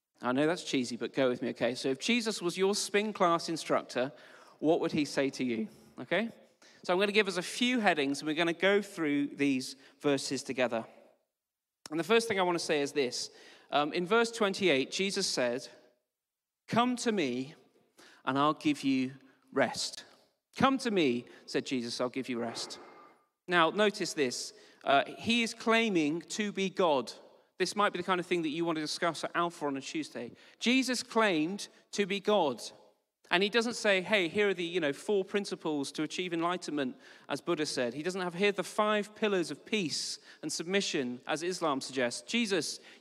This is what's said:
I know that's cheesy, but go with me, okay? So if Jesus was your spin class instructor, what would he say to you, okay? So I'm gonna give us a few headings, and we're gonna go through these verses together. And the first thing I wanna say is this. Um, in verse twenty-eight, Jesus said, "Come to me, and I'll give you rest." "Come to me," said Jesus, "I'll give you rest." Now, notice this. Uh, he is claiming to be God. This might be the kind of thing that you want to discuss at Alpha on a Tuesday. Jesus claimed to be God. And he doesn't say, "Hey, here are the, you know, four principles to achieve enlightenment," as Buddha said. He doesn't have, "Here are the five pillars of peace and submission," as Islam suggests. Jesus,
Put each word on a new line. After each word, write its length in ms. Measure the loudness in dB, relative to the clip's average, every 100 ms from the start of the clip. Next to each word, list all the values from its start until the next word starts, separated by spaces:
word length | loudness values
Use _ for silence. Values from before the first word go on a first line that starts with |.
| _ _
I 100 | -2
know 140 | 2 2
that's 180 | 0
cheesy, 320 | -2 -2 -2 -4
but 160 | -4
go 160 | 2 2
with 140 | 2
me, 80 | -4
okay? 240 | -2 -2
So 160 | 0 -2
if 80 | -2
Jesus 420 | 0 0 0 -2
was 160 | -2 0
your 180 | 0
spin 380 | 0 0 0 0
class 380 | 2 2 2 0
instructor, 600 | -4 0 0 0 -2 -4 -6 -20 -20 -20 -2
what 220 | 2 4
would 120 | 2
he 120 | 0
say 240 | 0 0 -2
to 140 | 0
you, 240 | -2 -2 -4 -10 -20 -12
okay? 300 | -2 -2 -2 -8 -20 _ -20 -10
So 80 | 0
I'm 60 | 2
gonna 140 | 4
give 160 | 2 2
us 80 | 0
a 60 |
few 380 | -4 -2 0 2
headings, 400 | 4 4 2 0
and 80 | -2
we're 60 |
gonna 200 | 0 0
go 260 | 2 4 4
through 560 | 0 -4 0 0 0 0
these 400 | 0 0 -4 -12 -20 _
verses 420 | 0 0 0 -6
together. 440 | -4 0 0 0 -6 -14 -20 _ _ _ _ _ _ _ -8
And 100 | -4
the 40 |
first 240 | 2 2 4
thing 120 | 0
I 40 |
wanna 160 | 2 0
say 200 | 0 0
is 120 | 0
this. 360 | 0 -2 -2 -10 -12 -20 -20 -2
Um, 220 | 0 0
in 140 | 0 2
verse 240 | 2 2
twenty-eight, 600 | 0 0 2 2 2 0
Jesus 340 | -2 -2 -2 -2
said, 420 | 0 0 -2 -8 -18 _ _ _ _ _ _ _ _ -2
"Come 300 | 2 2 2
to 160 | 0
me, 420 | 0 0 -2 -6 -12 _ _ _ _ -20 -10
and 140 | -2 2
I'll 160 | 2
give 300 | 2 0 0
you 280 | 2 2 0 -6 -20 _ _
rest." 520 | 0 0 0 -6 -8 -18 -20 _ _ _ 2
"Come 220 | 4 4
to 120 | 0
me," 360 | 2 2 2 -4 -16
said 220 | -6 -6 -2
Jesus, 340 | -4 -4 -4
"I'll 80 | -4
give 200 | -4 -6
you 120 | -4
rest." 380 | -6 -6 -10 -12 -18 -20 -20 _ _ _ 0
Now, 220 | 4 4
notice 440 | 4 2 0 -4
this. 400 | 0 0 -2 -8 -14 -20 -6
Uh, 180 | 2 4 2 -4
he 240 | 0 0
is 100 | 0
claiming 720 | -2 2 4 4 4 2 0
to 300 | -4 -4 -4
be 180 | -2 -2
God. 420 | 2 2 2 0 -10 -20 -20 _ -4
This 160 | -2
might 180 | 2 0
be 60 | 0
the 60 |
kind 160 | 0 0
of 60 | 0
thing 160 | 0
that 80 | 0
you 140 | -2
want 120 | -2 -2
to 60 |
discuss 420 | -2 -2 -2 -2
at 80 | -4
Alpha 320 | -2 -2 -2 -4
on 100 | -4
a 40 |
Tuesday. 500 | -6 -6 -6 -8 -10 -14 -20 -4
Jesus 420 | 2 2 2 -2
claimed 640 | -2 2 4 2 0 -4 -10 -16 _
to 160 | -2 -2
be 140 | 0
God. 420 | 2 4 4 0 -8 -16 -20 _ _ _ -2
And 140 | 2
he 60 | 2
doesn't 260 | 2 0
say, 260 | 0 2 2
"Hey, 280 | 2 0 2
here 220 | 2 0
are 40 |
the, 80 | 0
you 160 | -2 0
know, 140 | 0
four 320 | -2 0 0
principles 640 | 0 -2 -4 -6 -4 -2 -4
to 140 | -4
achieve 280 | -4 -4 -4
enlightenment," 640 | -2 0 -2 -4 -2 -2 -6 -16 -16 -8
as 120 | -6
Buddha 260 | -2 -2 -2
said. 280 | -2 -2
He 100 | -2
doesn't 160 | -4 -4
have, 140 | -4
"Here 160 | 0 2
are 20 |
the 100 | 2
five 500 | -2 0 2 2 -2 -2
pillars 340 | 0 2 0
of 160 | -6 -2
peace 540 | -2 0 -4 -6 -10 -14 -10
and 100 | -6
submission," 680 | -6 -2 0 0 0 -2 -4 -4
as 160 | -4
Islam 380 | -4 -2 0 -2
suggests. 420 | -2 -2 -2 -2
Jesus, 560 | -4 -2 0 0 -2 -8 -14 -14